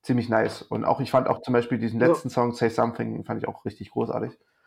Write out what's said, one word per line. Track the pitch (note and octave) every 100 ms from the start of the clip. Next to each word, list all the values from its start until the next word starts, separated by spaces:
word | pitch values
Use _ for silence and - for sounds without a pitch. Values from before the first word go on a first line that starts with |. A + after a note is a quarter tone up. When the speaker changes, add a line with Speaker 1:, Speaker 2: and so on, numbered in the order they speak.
Speaker 1:
ziemlich | - B2 A2+
nice. | A2 A2+ -
Und | - A2+
auch, | G#2+ A#2+
ich | B2+
fand | C3 B2+
auch | A#2+
zum | -
Beispiel | B2 A#2+ A#2+
diesen | A2+ A2+
Speaker 2:
Ja. | B2+
Speaker 1:
letzten | D#3+ C3
Song, | - A#2+
Say | A#2+ A#2
Something, | A2+ A#2 A#2 A2+ A2+
fand | G#2+ A2+
ich | A2
auch | -
richtig | B2 - -
großartig. | - A#2 A2+ A#2 - _ _